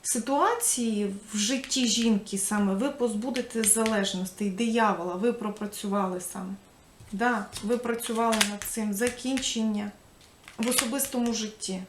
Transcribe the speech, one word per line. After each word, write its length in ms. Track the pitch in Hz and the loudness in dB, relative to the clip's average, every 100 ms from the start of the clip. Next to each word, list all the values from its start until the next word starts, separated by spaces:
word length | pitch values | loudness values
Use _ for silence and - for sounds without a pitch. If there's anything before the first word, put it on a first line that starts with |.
ситуації 1120 | - 240 220 277 392 480 - - 233 208 202 196 - | -2 -2 2 4 4 4 0 0 0 0 -2 -4 -6
в 40 | 208 | -2
житті 500 | 208 262 - 262 240 | 0 0 0 0 2
жінки 520 | 226 226 202 - 196 | 4 4 4 2 -2
саме, 360 | - 208 202 | 0 2 2
ви 160 | 190 277 | 2 0
позбудете 720 | 285 240 208 247 254 - 226 | 2 0 0 -2 -2 -2 0
залежностей, 880 | 214 226 220 208 196 185 185 - 202 | 2 4 4 2 0 -2 -6 -2 -2
диявола, 640 | 185 233 226 220 170 180 | 0 2 4 4 2 -2
ви 180 | 180 240 | 0 0
пропрацювали 880 | 233 208 202 208 - 202 202 185 180 | 0 -4 -4 -8 -6 0 2 2 -2
саме. 340 | - 202 190 196 - - - - - | -6 -8 -8 -10 -14 -20 -20 -20 -10
Да, 340 | 196 240 226 202 - | 0 0 0 -4 -6
ви 140 | 208 240 | -2 0
працювали 580 | 240 226 - 226 233 220 202 | 0 -4 -2 2 2 4 2
над 120 | 202 | 0
цим, 320 | - - 214 | -6 -4 -2
закінчення 960 | 202 240 240 254 262 - 233 220 208 208 - - - - - - - | 0 0 -2 -2 -2 0 0 0 0 -4 -10 -20 -20 -20 -20 -18 -4
в 100 | 220 | 0
особистому 680 | 247 240 269 277 247 240 | 0 -2 -4 -4 -2 -2
житті. 480 | 214 214 - - 185 | -2 -6 -8 -8 -8